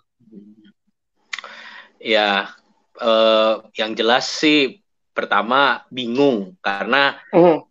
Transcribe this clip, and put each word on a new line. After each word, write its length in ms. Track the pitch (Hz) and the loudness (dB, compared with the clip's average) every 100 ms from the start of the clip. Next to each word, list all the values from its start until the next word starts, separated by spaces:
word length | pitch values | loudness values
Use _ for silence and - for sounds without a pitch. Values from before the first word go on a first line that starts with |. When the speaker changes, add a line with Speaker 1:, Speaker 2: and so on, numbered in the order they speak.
| _ _ 113 - 104 110 104 _ _ _ _ _ _ - - - - - - _ | _ _ _ -20 -20 -20 _ _ _ _ _ _ _ -16 -14 -20 -20 -20 -20 _
Speaker 1:
Ya, 540 | 117 107 104 98 101 - _ _ _ - | -2 0 2 0 -4 -12 _ _ _ -6
eh, 580 | 117 110 110 110 110 107 - | 0 2 4 4 2 -2 -6
yang 220 | - 110 110 | -8 -6 -2
jelas 320 | 113 131 - | 0 0 -2
sih 560 | - 156 151 127 - _ _ _ - | -2 2 2 0 -4 _ _ _ -10
pertama 720 | 107 101 104 135 135 117 - | -4 -2 0 0 0 -2 -8
bingung 720 | 127 117 123 143 110 92 92 | -10 -6 0 2 0 -4 -10
karena, 560 | 101 98 101 135 139 - - | -8 -6 -2 0 0 -2 -2
Speaker 2:
Hmm. 320 | 175 175 156 - | 4 4 2 -4